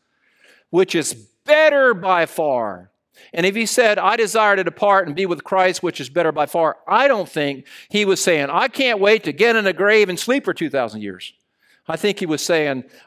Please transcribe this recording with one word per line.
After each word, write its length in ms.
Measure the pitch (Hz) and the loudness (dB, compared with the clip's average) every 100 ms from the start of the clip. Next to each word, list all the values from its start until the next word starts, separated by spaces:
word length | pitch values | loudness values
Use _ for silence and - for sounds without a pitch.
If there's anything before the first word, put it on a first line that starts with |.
| _ _ _ _ _ _ _ | _ _ _ _ _ _ _
which 220 | 170 185 | 0 0
is 200 | 175 139 | 0 -4
better 800 | 117 - _ - 302 311 285 262 | -8 -16 _ 0 4 4 4 2
by 320 | 196 185 180 160 | 0 0 0 0
far." 680 | - 156 127 107 90 92 _ _ _ - | -2 -2 -2 -2 -8 -16 _ _ _ -12
And 120 | 170 185 | -2 -2
if 100 | 208 | -2
he 100 | 220 | -2
said, 320 | - 226 202 | 2 2 2
"I 200 | 185 226 | 0 0
desire 400 | 214 220 214 196 | 0 2 2 2
to 60 | |
depart 440 | 170 - 202 196 175 | 0 -2 2 2 0
and 80 | 147 | -4
be 100 | 190 | -4
with 180 | 170 | -4
Christ, 380 | - 190 185 180 | -2 2 2 0
which 200 | 175 - | -6 -6
is 80 | 131 | -6
better 240 | 156 160 | -2 -2
by 140 | 151 143 | 0 -2
far," 300 | 170 160 - - | 0 -2 -2 -2
I 220 | 208 277 | 2 2
don't 220 | 226 165 | 0 -2
think 360 | 156 147 139 - - - | -4 -4 -6 -14 -20 -6
he 160 | 208 | -2
was 180 | 202 190 | 0 0
saying, 280 | - 160 139 | 2 0 0
"I 180 | 170 247 | -2 -2
can't 320 | - 262 214 | 0 -2 2
wait 240 | 202 220 | 2 2
to 80 | 165 | 0
get 240 | 143 233 226 | 0 2 2
in 120 | 196 | 0
a 40 | |
grave 380 | 165 202 220 202 | 0 2 4 2
and 100 | 175 | -2
sleep 240 | - 269 | -2 -2
for 100 | 233 | -2
two 160 | 170 156 | -4 -4
thousand 320 | 135 117 107 | -2 -4 -6
years." 320 | 101 92 - - _ _ _ _ - | -12 -12 -18 -20 _ _ _ _ -10
I 80 | 160 | -4
think 240 | 208 196 | -2 -2
he 60 | 175 | -4
was 160 | 151 | -4
saying, 420 | - 170 147 131 - - | 0 0 0 -4 -8 -20